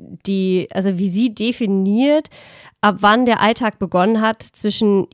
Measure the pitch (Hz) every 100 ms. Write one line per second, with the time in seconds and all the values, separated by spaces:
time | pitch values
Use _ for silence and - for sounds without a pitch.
0 | - 170 - 196 190 185 - 190 190 180
1 | 196 185 240 214 226 240 214 196 190 214
2 | 277 302 302 - - - - _ 208 185
3 | 202 226 247 220 208 233 233 - 180 180
4 | 190 220 220 220 - - 214 208 214 196
5 | -